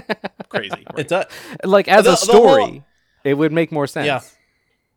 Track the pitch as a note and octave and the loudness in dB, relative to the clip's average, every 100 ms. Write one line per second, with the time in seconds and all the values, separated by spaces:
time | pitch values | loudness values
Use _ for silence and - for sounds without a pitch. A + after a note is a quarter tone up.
0 | - G#3 G3 - - G#3 G2+ - - - | -10 -10 -14 -18 -12 -10 -10 -12 -12 -12
1 | C#3+ F3 - - - - F#3+ G3+ - G3+ | -6 -6 -6 -14 -20 -10 0 0 4 4
2 | F#3+ E3 - A3+ A#3 - - C#3+ _ _ | 4 2 4 6 6 4 0 -8 _ _
3 | _ _ C#3 C#3+ D#3 D#3+ D#3+ D3+ C#3 D#3 | _ _ -4 0 0 -2 -4 -4 -6 -6
4 | D3 B2+ - _ _ _ _ _ _ | -6 -6 -10 _ _ _ _ _ _